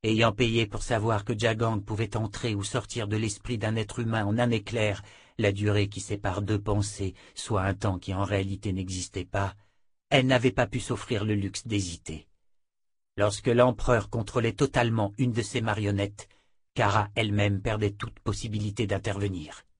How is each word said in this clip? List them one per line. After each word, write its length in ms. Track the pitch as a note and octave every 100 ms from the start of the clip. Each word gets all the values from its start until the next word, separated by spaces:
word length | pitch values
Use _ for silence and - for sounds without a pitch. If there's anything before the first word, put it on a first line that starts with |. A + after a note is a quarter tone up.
Ayant 300 | A2 A2 A2+
payé 340 | G#2+ A#2+ A2+ G#2+
pour 160 | G#2+
savoir 420 | - A2+ A2 G#2+
que 140 | G2+ G#2+
Jagang 420 | A2+ A2 A#2 G#2+
pouvait 360 | G2+ G#2+ A2 A2
entrer 380 | G#2+ - A#2+
ou 100 | G2+
sortir 420 | G2+ B2+ - B2 G#2
de 100 | A2
l'esprit 420 | A2 - - A#2+
d'un 180 | G#2+ A2
être 240 | G#2 -
humain 240 | A2+ A2+
en 140 | G#2 A2
un 120 | A#2+
éclair, 520 | A2+ G#2 A#2 G#2+ G2 - - - -
la 140 | G#2
durée 360 | G2 G#2 G#2 G2
qui 120 | G2+
sépare 420 | - G2+ G#2 F#2
deux 180 | G2+ G#2+
pensées, 540 | G#2 G#2 G2+ - G2 - - -
soit 260 | - G#2
un 120 | F#2+
temps 240 | F#2+ G#2+ F2+
qui 140 | -
en 120 | F#2+
réalité 480 | G2 G2+ G2 F#2+ G#2
n'existait 520 | F#2 F#2 F#2+ F2 F#2+
pas, 300 | F2+ G2+ G2 - _ _ _ _ _
elle 180 | C#3+ B2+
n'avait 240 | B2+ B2
pas 160 | B2+ A#2
pu 140 | B2
s'offrir 440 | - A2+ - A2
le 100 | G#2+
luxe 320 | G#2 G2 - A#2+
d'hésiter. 600 | G#2 F2+ E2 - D#2+ - _ _ _ _ _ _ _ _ -
Lorsque 300 | G#2 G2+ B2+
l'empereur 640 | A#2 B2 A#2+ - A#2 G2+
contrôlait 420 | A#2 G#2 B2 A2+
totalement 640 | - C#3 C3 A#2+ A2+ G2+ G#2
une 160 | B2
de 100 | A#2
ses 180 | G#2+ B2+
marionnettes, 680 | A2+ G#2 G2+ G2+ G2+ - - _ _ _ _
Kara 340 | - G#2+ G#2 G#2
elle-même 480 | - A2 G2+ G#2 G2
perdait 280 | A#2 G#2+ G#2
toute 300 | G2+ A2 -
possibilité 680 | - G2+ A2+ G#2 G#2 G2+ G#2
d'intervenir. 800 | G2 G#2+ G2 G2+ F2+ D2+ - _